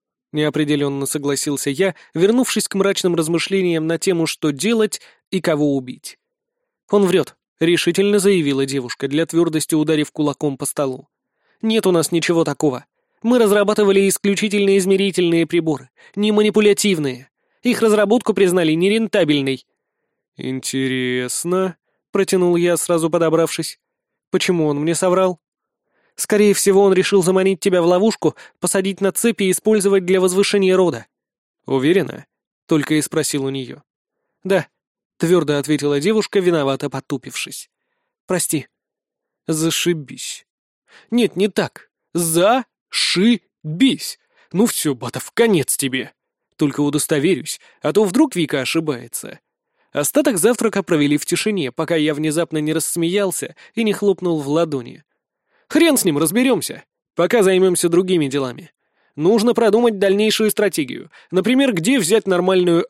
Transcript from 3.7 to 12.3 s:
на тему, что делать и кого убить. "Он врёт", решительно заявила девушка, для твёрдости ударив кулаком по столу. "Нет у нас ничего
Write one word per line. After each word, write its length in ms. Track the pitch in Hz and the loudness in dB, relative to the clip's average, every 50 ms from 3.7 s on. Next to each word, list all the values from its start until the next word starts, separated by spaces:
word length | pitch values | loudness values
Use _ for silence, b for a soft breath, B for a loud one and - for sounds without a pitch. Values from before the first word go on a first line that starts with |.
| 165 160 156 | 0 -2 -2
на 120 | 160 165 156 | -4 -4 -2
тему, 280 | - 196 180 165 165 | -2 -2 0 0 -2
что 260 | 151 - - - 151 143 | -2 -4 -4 -4 -4 -2
делать 480 | 131 156 220 233 220 214 - - - b b b b b _ | -2 -2 0 2 2 0 0 -2 -8 b b b b b _
и 100 | - 185 | -6 -4
кого 360 | - 175 156 147 151 147 139 | -2 0 0 0 0 0 0
убить. 420 | 135 127 123 123 - - - - _ _ _ _ _ _ _ _ _ _ _ _ _ _ _ | -2 -4 -8 -14 -16 -18 -20 -20 _ _ _ _ _ _ _ _ _ _ _ _ _ _ _
"Он 140 | 202 208 196 | 2 2 4
врёт", 320 | 175 185 175 143 - - _ _ _ _ _ | 4 2 0 0 -2 -8 _ _ _ _ _
решительно 580 | 165 170 175 151 - 175 165 190 196 202 208 208 | 0 0 0 2 0 0 0 2 2 2 2 2
заявила 480 | 180 202 196 175 151 143 139 135 139 | 2 2 2 2 2 0 0 0 -2
девушка, 420 | 135 135 139 120 123 - - 135 139 | -2 -4 -6 -6 -6 -8 -8 -6 -4
для 180 | 139 156 165 | -2 -2 -2
твёрдости 480 | - - 165 170 165 156 156 143 - 165 | 0 0 0 0 0 0 -2 -2 -2 0
ударив 360 | 156 151 156 160 151 147 - - | 0 0 0 0 0 -2 -4 -4
кулаком 440 | - 151 143 135 - - 143 135 | -4 -2 -2 -2 -2 -4 -4 -4
по 100 | - 143 | -4 -8
столу. 420 | - - - 143 135 127 - - _ _ _ _ _ _ _ _ _ _ _ - | -6 -4 -4 -4 -4 -6 -8 -14 _ _ _ _ _ _ _ _ _ _ _ -4
"Нет 240 | 220 220 220 - | 0 0 2 2
у 60 | 190 180 | 2 2
нас 200 | 165 151 - 170 | 2 0 0 -2
ничего 320 | 165 156 - | -2 0 0